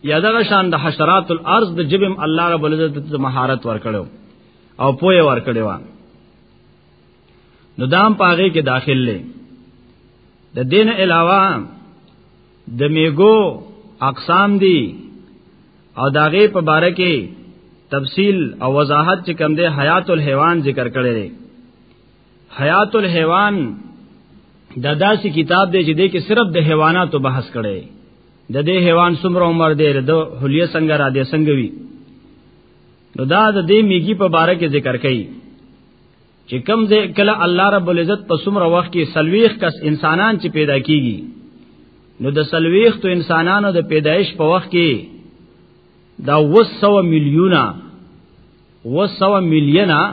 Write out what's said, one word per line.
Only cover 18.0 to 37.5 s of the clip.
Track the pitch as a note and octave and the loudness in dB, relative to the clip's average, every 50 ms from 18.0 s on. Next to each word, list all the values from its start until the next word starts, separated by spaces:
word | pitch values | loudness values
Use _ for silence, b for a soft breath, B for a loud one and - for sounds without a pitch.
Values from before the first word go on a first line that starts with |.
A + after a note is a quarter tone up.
| C3+ C3 - - G3 G3+ G3 F#3 D3+ A#2+ - - | -6 -4 -2 0 2 2 2 0 -2 -4 -6 -4
او | - C3 C3+ | -4 -2 0
وضاحت | C#3+ D3 C#3 D3 D3 D3+ F3 G3 F#3 F3+ | 0 0 2 2 2 2 2 0 -2 -4
چې | F3+ E3 E3 | -8 -4 -2
کوم | D#3+ D3+ D#3 | -2 -2 0
دی، | D3+ F3 E3 D3 | 0 0 -2 0
حیات | C#3 C#3 D3+ E3 F#3+ G3 F#3+ | -2 0 0 0 0 0 0
الحیوان | F3 D#3+ D3 C#3+ C3+ C#3 D3+ E3 E3+ E3+ | -2 -2 0 -2 0 0 2 2 0 0
ذکر | C#3+ C#3 C3+ C3+ B2 A#2+ G#2+ | -2 -2 -2 -2 -6 -4 -4
کړی | C3+ B2 B2 A#2 | -2 -2 -2 -2
دی. | A2 G2+ E2+ E2 - - - - - - - _ _ _ _ _ _ _ _ _ _ _ _ _ _ _ _ | -4 -6 -10 -14 -20 -20 -20 -20 -20 -20 -20 _ _ _ _ _ _ _ _ _ _ _ _ _ _ _ _
حیات | - - C3+ D3 E3+ F#3+ G#3 G3 G#3+ | -8 -4 -2 0 2 2 0 2 0
الحیوان | A3 G3+ F#3 E3+ E3 D#3+ D#3+ E3+ F#3+ G#3 G#3 G3+ F#3+ C#3+ A2+ G2+ - - - - - - - - _ _ _ - - _ _ _ _ _ _ - B2+ B2 | -2 0 0 0 0 0 0 2 2 0 0 0 -2 -4 -6 -8 -12 -16 -20 -20 -20 -20 -20 -20 _ _ _ -20 -20 _ _ _ _ _ _ -12 -6 -4
دا | C#3+ D3+ | -4 -2
داسې | D3+ F#3 G3+ G#3+ G#3 G3+ G3+ D3 | 0 2 0 0 0 -2 -2 -2
کتاب | D#3+ D#3 C#3+ F3 F#3 G3 F3+ E3+ | -2 -2 0 2 0 0 2 0
دی | F#3+ E3+ | 0 0
چې | D#3 D#3 D3+ | 0 0 0
دې | F#3+ F#3+ | 0 0
کې | - F3 - | 0 -4 -4
صرف | - G#3+ A#3+ A#3 F#3 D#3 | -2 0 0 0 0 0
د | E3+ D#3 | 0 0
حیواناتو | D#3 D#3+ D3+ D#3 D#3+ E3 F#3 F3+ E3 F3+ C#3+ | 2 2 2 2 2 2 0 -2 -2 -2 -2
بحث | C3 C3+ B2+ C3 A#2+ - - | -2 -2 -2 -4 -6 -6 -8
کړی. | A#2+ A2 G#2 G2 F2+ - - - - - - _ _ _ _ _ _ _ - | -6 -6 -6 -6 -8 -12 -16 -20 -20 -20 -20 _ _ _ _ _ _ _ -8
د | A2 C3+ D3 | -6 -4 -2
دې | D#3+ F#3 F#3 F3 | 0 0 2 2
حیوان | F3 E3 E3+ F3 F3 E3+ | 2 4 4 2 2 0
څومره | D3 - F#3 F3 F3+ F3 E3+ | -2 -2 -2 0 2 0 0
عمر | E3 E3 E3 D#3 D#3 | 2 2 2 2 2
دی، | C#3+ D#3 D3 C#3 C#3 B2+ C3+ | 2 2 2 2 0 0 0
د | D#3+ D#3+ D#3+ - - B2 | 0 0 0 -4 -8 -6
حلیه | C3+ C#3 C3+ D#3 F3 | -4 -2 0 0 0
څنګه | E3+ E3+ E3 D#3+ D#3 D#3 D3 | 0 -2 -2 0 0 0 0
را | C#3+ C3+ | 0 0
دی، | C3 C3+ C3 | 0 -2 -2
څنګه | C3 D#3+ D#3 D#3 D3+ D3 | -2 0 0 0 2 0
وي. | C3+ A#2 - - - - - - - - - - - _ - - _ _ _ _ _ _ _ _ _ _ _ _ _ _ _ _ | 0 -2 -4 -8 -12 -18 -20 -20 -20 -20 -20 -20 -20 _ -20 -20 _ _ _ _ _ _ _ _ _ _ _ _ _ _ _ _
نو | C3 C3 | -8 -4
دا | C3+ E3 G3+ A3 G#3+ | 0 2 2 4 2
د | G#3 G3+ F3 D#3+ | 2 0 2 4
دې | G3+ G#3+ A3 G3+ | 4 4 4 4
میږي | F#3+ F3+ D#3 F#3+ G#3+ F3+ | 2 0 0 -2 -2 0
په | G3+ | 0
باره | F3+ E3 E3 E3 E3+ F#3 | 0 2 2 2 2 0
کې | E3 E3+ D3+ C#3 | 0 -2 -2 -2
ذکر | D3 A#2 C3 B2+ | -2 -2 -2 -4
کوي | A#2+ - C3+ C3 A2+ F#2+ - - - - - - _ - _ _ _ _ _ _ _ _ _ _ _ _ _ _ _ _ - | -2 -2 -2 -2 -2 -4 -8 -14 -20 -20 -20 -20 _ -20 _ _ _ _ _ _ _ _ _ _ _ _ _ _ _ _ -10
چې | B2 B2+ B2 | -8 -8 -4
کم | - G#3+ A3+ A3 | -2 0 0 2
ځای | G3 G#3+ G#3+ G3+ F3+ D#3 | 2 2 2 2 0 -2
کله | G3+ G3+ G3+ G#3+ - E3+ | 0 0 0 0 0 0
الله | F3 | 0